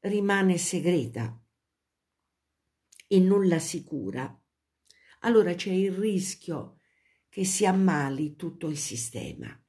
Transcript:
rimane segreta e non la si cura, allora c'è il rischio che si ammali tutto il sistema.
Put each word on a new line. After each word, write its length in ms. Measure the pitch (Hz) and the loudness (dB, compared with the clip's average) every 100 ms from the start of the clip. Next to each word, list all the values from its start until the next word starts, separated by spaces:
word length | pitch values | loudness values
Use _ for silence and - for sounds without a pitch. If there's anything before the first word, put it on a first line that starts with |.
rimane 580 | 202 208 202 196 190 175 | -2 0 2 2 4 2
segreta 800 | - 180 165 180 117 113 117 - _ _ _ _ _ _ _ _ _ _ _ _ _ _ _ _ - | 0 -2 0 0 0 -6 -8 -8 _ _ _ _ _ _ _ _ _ _ _ _ _ _ _ _ 2
e 120 | 196 | 4
non 280 | 185 196 190 | 6 6 4
la 120 | 165 | 2
si 240 | 156 170 | -2 -8
cura, 560 | - 147 98 123 131 - _ _ _ _ _ _ _ _ | -8 -8 -8 -8 -10 -12 _ _ _ _ _ _ _ _
allora 340 | - 226 196 - | 4 4 4 0
c'è 160 | 208 | -2
il 200 | 185 196 | 0 0
rischio 840 | 185 214 190 190 - - 156 101 _ _ _ _ _ _ | 0 0 0 -2 -8 -8 -8 -10 _ _ _ _ _ _
che 160 | - | -6
si 220 | 190 - 202 | -2 2 2
ammali 720 | 190 190 147 139 135 151 147 | 4 4 2 -2 -4 -6 -6
tutto 320 | 170 - 160 | -12 -8 -8
il 100 | 143 | -6
sistema. 840 | - 117 - - 65 64 - - | -6 -8 -8 -8 -10 -12 -14 -16